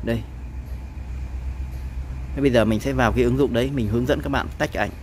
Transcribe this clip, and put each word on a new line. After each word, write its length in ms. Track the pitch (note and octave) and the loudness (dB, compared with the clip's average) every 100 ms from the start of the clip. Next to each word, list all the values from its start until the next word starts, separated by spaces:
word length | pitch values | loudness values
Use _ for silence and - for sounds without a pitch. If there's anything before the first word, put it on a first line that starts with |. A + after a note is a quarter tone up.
Đây. 180 | A#2 A#2 G#2+ - - - - - - - - - - - - - - - - - - - - | -2 -2 -4 -10 -10 -10 -8 -10 -10 -10 -8 -8 -6 -6 -6 -6 -8 -6 -8 -8 -8 -8 -6
Thế 80 | C3+ | 2
bây 80 | C#3 | 4
giờ 140 | A#2+ | 6
mình 160 | G#2+ A2 | 6 4
sẽ 120 | C3+ | 0
vào 200 | C3 A#2 | 2 4
cái 120 | A2 | 6
ứng 120 | A#2+ C3 | 4 4
dụng 160 | C3 | 4
đấy, 180 | A#2 C3 | 4 2
mình 140 | C#3 G#2 | 0 2
hướng 180 | A#2 B2+ | 2 2
dẫn 140 | D3 | 0
các 100 | C#3+ | 0
bạn 140 | C3+ - - | -2 -2 -4
tách 180 | D3 - | -4 0
ảnh. 140 | G2+ - | -2 -4